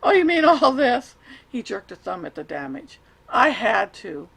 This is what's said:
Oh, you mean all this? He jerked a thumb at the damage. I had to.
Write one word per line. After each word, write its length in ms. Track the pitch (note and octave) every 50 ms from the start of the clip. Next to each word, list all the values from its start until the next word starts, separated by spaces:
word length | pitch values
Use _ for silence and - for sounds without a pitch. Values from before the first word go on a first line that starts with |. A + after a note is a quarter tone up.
Oh, 100 | - -
you 140 | G4+ F#4+ F4+
mean 200 | D#4 E4+ E4+ D#4
all 260 | D#4 E4+ C#4+ C4+ C4+
this? 440 | C4 C4 C#4+ B3+ B3 B3+ C4 - - _ _ - - - _
He 140 | _ - B3+
jerked 300 | - - G#3+ G3 F#3 _
a 40 | F#3
thumb 300 | F3 _ F#3 F#3 F#3 E3
at 100 | D3+ _
the 80 | - D3+
damage. 560 | D#3+ D#3+ D3 C#3 C3+ C3+ - - - - _ _ _ _ _ _ _
I 200 | - A#3+ B3 D#4
had 440 | C#4 - A#3 A3 A3 G3+ G3 G3 _
to. 340 | - - G3 D#3+ C#3+ D#3 F3+ _